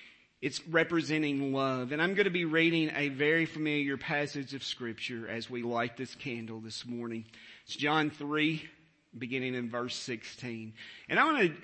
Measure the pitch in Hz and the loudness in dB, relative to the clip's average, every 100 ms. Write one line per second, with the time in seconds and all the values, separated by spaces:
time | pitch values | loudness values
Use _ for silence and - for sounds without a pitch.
0 | - - _ - 139 - 170 160 165 170 | -20 -20 _ -6 -4 -4 0 2 4 2
1 | 139 156 151 139 139 135 135 131 123 151 | 2 2 2 0 0 2 2 0 -2 2
2 | 175 196 196 175 165 160 165 165 156 - | 2 4 2 2 2 4 6 4 2 2
3 | 143 135 147 165 160 156 151 147 143 139 | 0 2 4 4 2 0 0 0 0 -2
4 | - 147 143 143 131 135 - - 117 113 | -2 -2 0 -4 -6 -8 -8 -6 -6 -6
5 | - 117 113 113 110 123 117 117 120 123 | -6 -6 -6 -6 -4 -4 0 0 0 -2
6 | 127 - 143 117 113 110 110 - 123 120 | -10 -8 -8 -6 -8 -10 -10 -10 -8 -6
7 | 117 113 113 - - - - - 147 156 | -4 -6 -8 -16 -20 -18 -12 -2 2 4
8 | 151 - 143 151 156 156 - - _ _ | 2 -2 -2 2 2 0 -6 -18 _ _
9 | _ 117 120 131 127 127 117 120 123 - | _ -10 -4 -2 -2 -2 -2 -2 -4 -4
10 | - 117 - - 123 113 110 113 - - | -6 -6 -8 -10 -8 -8 -10 -12 -16 -12
11 | - 180 302 285 180 - | 0 4 6 6 2 2